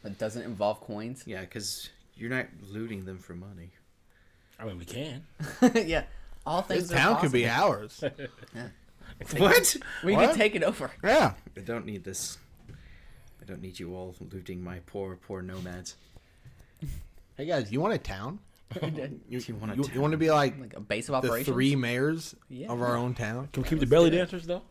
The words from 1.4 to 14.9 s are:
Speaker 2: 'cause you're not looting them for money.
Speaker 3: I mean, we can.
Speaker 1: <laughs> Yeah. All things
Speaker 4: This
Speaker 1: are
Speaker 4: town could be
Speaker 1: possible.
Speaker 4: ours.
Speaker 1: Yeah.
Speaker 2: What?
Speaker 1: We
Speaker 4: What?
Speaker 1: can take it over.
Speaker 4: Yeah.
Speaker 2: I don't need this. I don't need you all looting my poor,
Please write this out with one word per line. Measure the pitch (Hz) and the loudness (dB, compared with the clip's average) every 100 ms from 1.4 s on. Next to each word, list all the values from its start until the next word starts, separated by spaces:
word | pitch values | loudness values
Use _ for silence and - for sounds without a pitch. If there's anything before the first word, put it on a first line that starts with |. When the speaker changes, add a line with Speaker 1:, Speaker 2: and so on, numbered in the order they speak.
| 92 | -10
Speaker 2:
'cause | 113 98 - - - _ | -8 -8 -8 -12 -18 _
you're | - 113 | -12 -6
not | 131 127 82 98 | -4 -6 -12 -14
looting | 104 113 101 | -10 -8 -8
them | 92 92 | -10 -14
for | - | -14
money. | 87 95 92 85 _ _ _ _ _ _ _ _ - | -14 -14 -16 -18 _ _ _ _ _ _ _ _ -14
Speaker 3:
I | |
mean, | 110 90 | -10 -10
we | |
can. | 85 117 156 131 - - 143 - | -10 -8 -8 -10 -16 -12 -10 4
Speaker 1:
<laughs> | 247 | 4
Yeah. | 233 170 160 - - - - - | 6 0 -2 -2 -12 -14 -12 -4
All | 175 | -4
things | - - 175 | 0 -2 2
Speaker 4:
This | |
Speaker 1:
are | 139 | 4
Speaker 4:
town | 165 220 | 4 4
could | 165 | 4
be | 123 117 | 4 4
Speaker 1:
possible. | 123 196 104 | 4 4 2
Speaker 4:
ours. | 107 - 143 - 135 - - | -6 -6 -6 -6 -14 -14 -16
Speaker 1:
Yeah. | 160 - - - - - - - 151 | -12 -12 -14 -20 -20 -18 -14 -6 4
Speaker 2:
What? | 185 - 180 - - - | 8 8 6 0 -6 -4
Speaker 1:
We | 175 | 2
Speaker 4:
What? | 214 233 | 6 6
Speaker 1:
can | 311 | 6
take | 214 | 4
it | 208 | 4
over. | 165 - 131 - | 0 0 -8 -2
Speaker 4:
Yeah. | 190 285 160 - - - | 4 6 6 2 -14 -14
Speaker 2:
I | |
don't | 95 117 | -6 -6
need | 101 104 | -6 -10
this. | 92 92 - - - - - - - - - - - - | -8 -8 -8 -10 -18 -20 -20 -20 -20 -20 -20 -20 -20 -20
I | |
don't | - 92 | -16 -14
need | 92 - | -14 -12
you | 87 | -10
all | 92 92 87 87 | -10 -10 -12 -14
looting | 95 87 90 | -12 -10 -10
my | 90 90 | -8 -10
poor, | - | -10